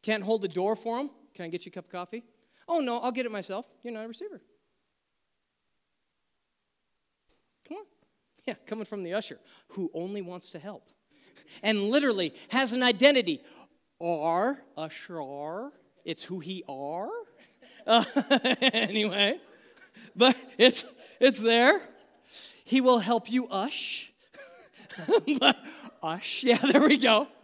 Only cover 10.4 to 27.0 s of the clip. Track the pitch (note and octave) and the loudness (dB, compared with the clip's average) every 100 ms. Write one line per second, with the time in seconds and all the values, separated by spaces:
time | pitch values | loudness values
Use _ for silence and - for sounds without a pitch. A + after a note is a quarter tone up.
10.4 | - F3 F#3 F#3+ _ _ _ _ _ _ | -16 -16 -16 -18 _ _ _ _ _ _
11.4 | _ - G3+ G#3 G3+ C4+ C#4+ G3+ E3 - | _ -6 -2 0 2 2 2 0 -2 -6
12.4 | - B3 C4 A#3+ B3 G#3 C#4 C#4 F#3 D3 | -4 -2 0 2 2 6 6 6 2 -4
13.4 | - - - _ _ _ E3+ E3 D#3+ E3+ | -8 -20 -20 _ _ _ -4 -2 0 2
14.4 | A3+ C#4 - - D#3 - - E3+ C3+ C#3+ | 0 -2 -10 -12 -12 -12 -14 -12 -10 -10
15.4 | D3 F3+ C4+ _ _ _ - E3 - F3+ | -10 -10 -12 _ _ _ -10 -10 -8 -10
16.4 | D#3+ F#3+ - C3+ C#3+ E3 A3 A4+ A4 _ | -8 -12 -12 -12 -10 -8 -8 -10 -14 _
17.4 | _ _ - - - A#3 - - - C4+ | _ _ -20 -14 2 4 4 -2 2 2
18.4 | B3+ B3+ C4 A3+ A3 G#3+ G#3+ F#3+ G3+ E4+ | 2 2 2 2 -2 0 -2 2 0 0
19.4 | - _ _ _ - - - - B3+ B3 | -10 _ _ _ -20 -20 -20 4 4 4
20.4 | - - A#3+ - - - - - C4 G3+ | -4 4 4 4 -6 -12 -20 4 4 4
21.4 | A3+ A#3 B3+ G4+ - - _ _ _ - | 2 6 6 4 -2 -20 _ _ _ -20
22.4 | - - - C4 B3+ B3 F#3+ A#3 - B3 | -20 -20 0 2 4 4 2 -2 0 -4
23.4 | B3 G3 A3+ - - - - _ _ - | -2 -4 -4 -6 -8 -10 -12 _ _ -20
24.4 | - - - _ - - E3 G#4+ - C#4+ | -20 -20 -20 _ -20 -14 2 2 2 2
25.4 | - - - - - _ D#3+ E3+ - - | 2 2 -4 -18 -20 _ -6 -6 -8 -2
26.4 | C4 A#3 C4+ C#4 D4 C#4+ | 2 4 6 6 6 4